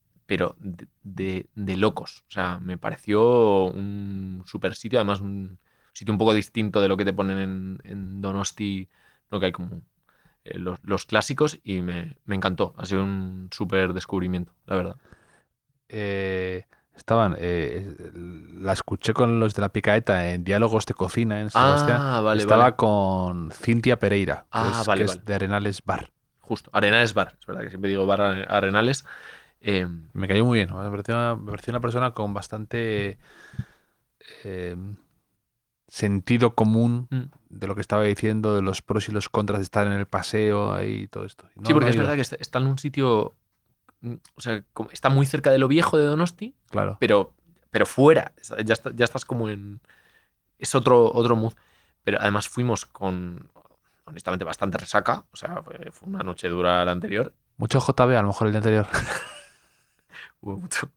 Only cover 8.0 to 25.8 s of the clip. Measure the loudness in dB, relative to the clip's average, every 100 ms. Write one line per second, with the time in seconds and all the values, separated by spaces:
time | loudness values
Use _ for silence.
8 | -10 -8 -6 -4 -6 -6 -6 -6 -8 _
9 | _ _ _ -2 -2 -2 -8 -12 -16 _
10 | _ _ _ _ -14 -10 -8 -8 -4 -4
11 | 0 -2 0 0 -2 -2 -6 -4 -4 -6
12 | -10 -14 -6 -2 -2 0 -2 -4 -4 -2
13 | -2 -4 -6 -10 -14 -8 -2 0 0 -2
14 | -4 -4 -2 -2 -6 _ -6 -4 -4 -8
15 | _ -20 _ _ _ _ _ _ _ -8
16 | -4 -4 -4 -4 -4 -6 -12 _ _ -18
17 | 0 4 4 0 -2 -2 -2 -4 -8 -12
18 | -16 -14 -14 -16 -16 -6 -2 -2 -2 -4
19 | 0 2 2 4 0 0 -2 0 2 2
20 | 2 0 0 -2 0 2 4 2 -2 -4
21 | -2 0 -2 -2 -2 4 6 6 4 2
22 | 2 2 4 4 6 8 8 6 4 4
23 | 2 0 -2 -4 -8 -4 0 2 4 2
24 | 2 2 0 -4 -6 -2 -2 0 2 2
25 | 2 -2 -4 -4 -2 -2 -2 -4